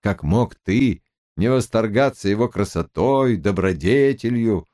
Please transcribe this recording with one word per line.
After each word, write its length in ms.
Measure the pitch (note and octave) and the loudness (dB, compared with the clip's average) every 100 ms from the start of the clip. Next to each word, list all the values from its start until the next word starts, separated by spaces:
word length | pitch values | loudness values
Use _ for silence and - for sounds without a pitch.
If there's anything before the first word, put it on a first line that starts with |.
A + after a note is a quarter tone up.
Как 180 | G2+ F#2+ | -4 -2
мог 320 | D2 G#2+ A#2+ | 0 0 0
ты 480 | - - G#2+ C3 F2+ _ _ _ - | -6 -2 0 2 -2 _ _ _ -4
не 140 | G#2+ | 0
восторгаться 800 | C3 - A2 A2 G#2 C#3 - G2 | 0 0 -2 0 2 0 0 -2
его 200 | G#2 A#2+ | 0 -2
красотой, 880 | - G2 E2+ D#2 - A#2 C3+ C3 G#2 | -2 -4 -4 -6 -2 0 2 0 0
добродетелью, 1300 | G2+ F#2+ F#2+ E2+ E2 C3+ C#3 C3 A2+ A#2+ A2+ F#2+ - | -2 0 -2 0 0 2 2 0 -2 0 0 -2 -4